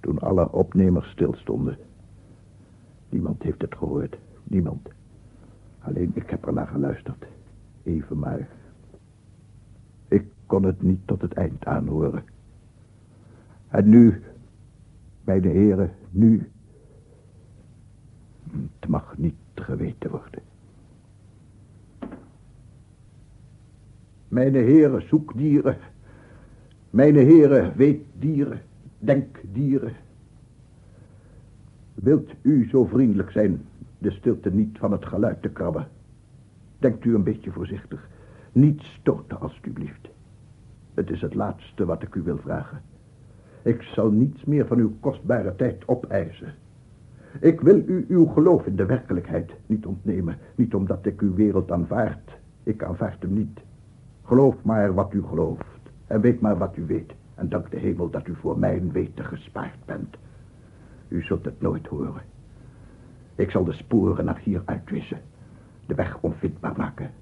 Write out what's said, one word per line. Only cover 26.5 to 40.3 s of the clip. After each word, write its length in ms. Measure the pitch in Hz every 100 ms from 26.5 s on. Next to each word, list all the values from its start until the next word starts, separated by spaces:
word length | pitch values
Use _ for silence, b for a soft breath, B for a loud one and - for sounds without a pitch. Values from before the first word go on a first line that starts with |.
| b b - -
mijn 260 | 104 147 151
heren 600 | 131 160 143 135 92 95
weetdieren, 840 | 143 147 - - 139 143 143 120 - - - -
denkdieren. 920 | 110 135 - - 95 98 139 135 113 - - - - - - - - - b b b b b b b b b - -
Wilt 360 | - 101 151 - -
u 260 | 127 147 110
zo 160 | 135
vriendelijk 460 | 117 113 127 98 92
zijn 340 | - 107 85 - - - -
de 120 | 101
stilte 400 | 92 127 110 104
niet 280 | 95 107 -
van 140 | 104
het 140 | 98 -
geluid 360 | - 107 -
te 60 | -
krabben? 400 | - 87 82 71 - - - _ - - - - -
Denkt 260 | 131 110
u 100 | 120
een 80 | 110
beetje 280 | 95 104 -
voorzichtig. 580 | 92 - - - - - b b b b
Niet 300 | 117 147 147
stoten, 580 | - - - - - -
alstublieft. 680 | - - - - - - - - -